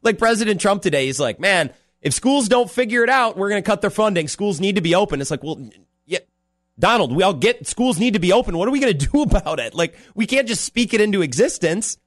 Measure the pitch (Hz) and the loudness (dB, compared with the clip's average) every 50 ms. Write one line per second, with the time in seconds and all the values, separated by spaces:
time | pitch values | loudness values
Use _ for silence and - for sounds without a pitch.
0 | _ 226 220 - 226 226 233 208 233 214 208 170 - 202 202 202 - 190 151 143 | _ 0 0 2 2 2 2 2 2 0 0 0 2 0 0 2 0 0 0 0
1 | 131 131 135 131 147 120 104 - 180 196 196 175 156 127 - _ _ _ _ _ | 0 0 -2 -2 -2 -2 -2 -2 0 2 2 2 0 -2 -6 _ _ _ _ _
2 | - 151 135 - - 254 277 285 247 196 240 247 240 185 - - 254 214 226 240 | -4 -4 -4 0 0 2 2 2 2 2 2 2 0 0 -2 -4 -2 0 0 0
3 | 233 233 262 269 247 226 - 185 196 202 208 202 - - 208 202 - 202 - - | 2 2 2 2 2 0 -2 -4 -4 -2 -2 -2 0 -2 -2 0 0 -4 0 0
4 | 214 214 196 175 151 - - - 208 208 196 147 185 196 196 208 165 170 165 185 | 0 2 2 0 -2 -4 -6 -4 -4 -4 -2 0 -2 0 0 0 0 2 2 2
5 | 208 - 156 139 139 - 151 131 - 151 160 - 139 107 _ 92 90 _ _ _ | 2 0 -2 -6 -4 -6 -6 -8 -6 -10 -10 -10 -12 -20 _ -20 _ _ _ _
6 | _ _ 170 180 _ _ _ _ _ _ _ _ _ _ _ - - 190 233 233 | _ _ -8 -8 _ _ _ _ _ _ _ _ _ _ _ 0 2 2 4 2
7 | 185 123 123 160 185 196 185 131 151 226 240 233 143 - - - 240 254 226 156 | 2 0 0 2 2 2 2 2 0 0 0 0 -6 -12 -4 -2 0 0 2 2
8 | 220 247 202 233 - 175 185 233 254 - 170 165 185 233 269 285 277 247 190 139 | 0 0 2 2 2 4 2 2 2 0 -2 -2 -2 0 0 0 2 0 0 0
9 | 143 - - 285 302 214 - 202 - 151 156 139 117 113 - 165 170 170 - - | 0 0 2 0 2 2 2 0 0 -2 -4 -4 -6 -6 -2 -2 -2 -2 -4 -14
10 | - - _ - 226 214 254 269 277 220 233 - - - _ 240 240 202 - 214 | -20 -16 _ -4 -2 0 0 0 0 0 -4 -6 -6 -6 _ -2 -2 0 2 2
11 | 214 214 202 196 170 143 120 135 233 339 - - - 160 - 214 - - - _ | 2 2 2 0 0 -2 2 0 0 0 0 -2 -2 0 0 -2 -4 -8 -10 _
12 | _ | _